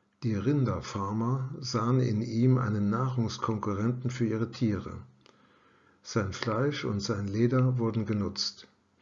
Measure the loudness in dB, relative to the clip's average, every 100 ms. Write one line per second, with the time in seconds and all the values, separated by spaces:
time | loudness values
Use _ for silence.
0 | _ _ -2 0 2 2 2 0 -4 -4
1 | -2 -2 0 -2 -4 -8 -4 -2 2 2
2 | 2 0 0 2 4 4 2 2 2 2
3 | 0 0 -2 -2 -2 -2 -2 0 0 0
4 | -4 -2 0 0 -4 0 0 0 -4 -12
5 | -14 _ -20 -20 _ _ _ _ _ _
6 | -4 -2 -2 -2 -2 0 0 -2 -2 -2
7 | -2 -2 -2 2 4 4 4 2 0 0
8 | 0 0 -2 -4 -6 -8 -18 _ _ _